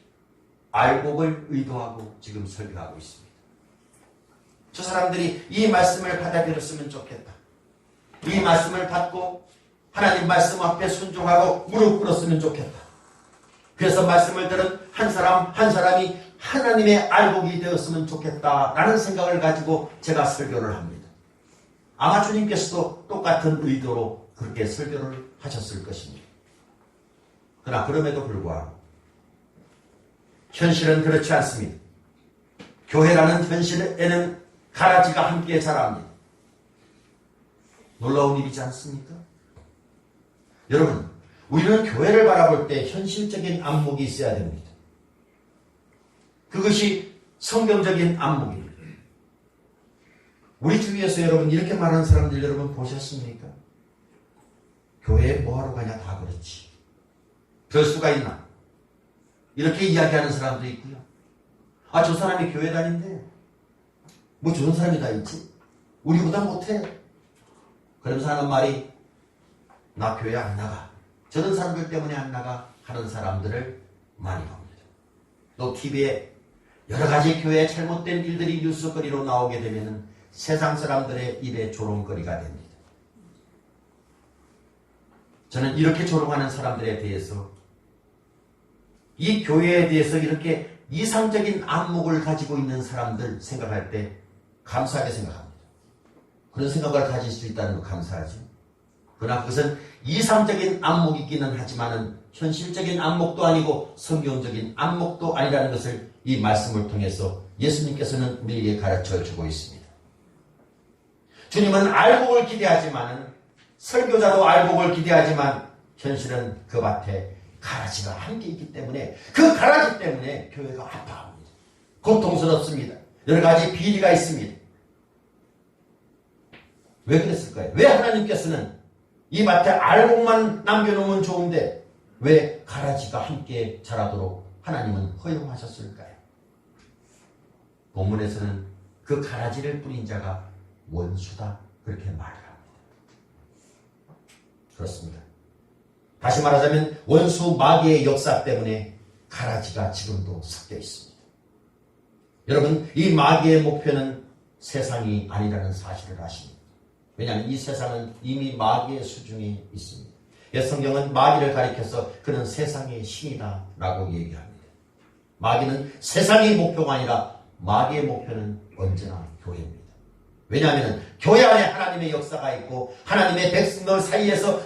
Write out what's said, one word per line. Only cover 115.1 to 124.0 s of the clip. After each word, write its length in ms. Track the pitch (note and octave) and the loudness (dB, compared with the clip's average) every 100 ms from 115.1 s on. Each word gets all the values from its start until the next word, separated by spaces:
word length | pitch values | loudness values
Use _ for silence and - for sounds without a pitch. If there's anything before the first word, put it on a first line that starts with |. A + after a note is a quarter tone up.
| E3 D#3+ D3 C#3 - - - _ - | 4 4 2 0 -2 -10 -20 _ -10
현실은 600 | C#3 C3 B2 B2 G#2+ G2+ - | -6 -6 -4 -6 -6 -10 -6
그 140 | G2+ | -2
밭에 560 | G2 G2+ G2 G2 - - - - | -2 -2 -4 -6 -8 -14 -20 -16
가라지가 520 | - - G#2 - G2+ | -10 -8 -8 -8 -8
함께 340 | - - A3+ F3 | -10 -10 -10 -10
있기 260 | D#3+ D3+ | -12 -12
때문에 420 | C#3+ B2 C3+ - - - | -12 -10 -8 -10 -12 -4
그 200 | - D#4+ | 6 6
가라지 440 | - B3 D4+ D4+ - | 8 6 6 4 0
때문에 500 | E3+ C3+ B2+ A2 - | -4 -6 -8 -10 -12
교회가 280 | C#3+ C3+ B2+ | -14 -12 -12
아파합니다. 680 | B2 - - - - - - _ _ _ _ _ | -14 -16 -16 -18 -18 -20 -20 _ _ _ _ _
고통스럽습니다. 920 | G#3 G#3+ F3 D#3+ D#3+ D#3 - C#3 A#2 - - _ - | 4 4 4 0 2 2 0 -6 -8 -12 -20 _ 2
여러 140 | E3 | 6
가지 280 | D#3+ E3 - | 8 6 4
비리가 400 | - G3+ G3 | 0 0 4